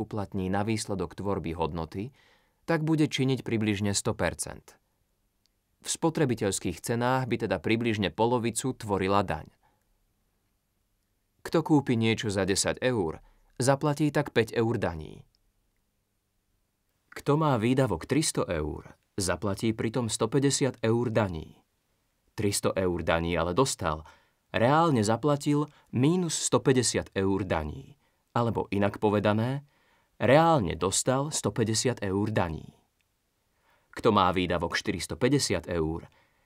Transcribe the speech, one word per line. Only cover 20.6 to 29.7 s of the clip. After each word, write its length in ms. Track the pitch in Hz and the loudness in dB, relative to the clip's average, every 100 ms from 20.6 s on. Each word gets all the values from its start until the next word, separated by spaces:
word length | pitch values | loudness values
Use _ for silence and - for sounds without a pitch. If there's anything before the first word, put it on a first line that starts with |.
| 135 - | -2 0
eur 320 | 113 117 120 | 0 2 2
daní. 480 | 113 101 80 78 - _ _ _ _ _ _ _ | 0 0 -2 -10 -18 _ _ _ _ _ _ _
Tristo 400 | - 104 104 113 | -4 -2 0 -2
eur 320 | - 92 85 | 0 0 0
daní 320 | 82 82 85 85 | 0 0 2 0
ale 160 | 82 | 0
dostal, 560 | 90 135 - 87 78 - - _ _ _ 95 | 2 0 0 -4 -4 -8 -20 _ _ _ 0
reálne 480 | 117 151 170 131 | 2 4 4 2
zaplatil 640 | 104 113 143 143 147 147 151 - _ | 2 2 0 0 0 0 -2 -8 _
mínus 400 | 107 135 185 175 | 0 2 2 0
sto 320 | - - 123 | -2 0 0
päťdesiat 480 | 143 127 113 104 80 | 4 2 2 -2 -4
eur 320 | - 98 95 | -2 0 0
daní. 480 | 95 87 78 80 139 - _ _ _ | 0 -2 -4 -10 -16 -20 _ _ _
Alebo 400 | 120 117 110 - | -2 0 -2 -2
inak 240 | 101 101 - | 0 0 2
povedané, 640 | 107 104 104 104 117 139 - | 0 2 2 2 0 -4 -8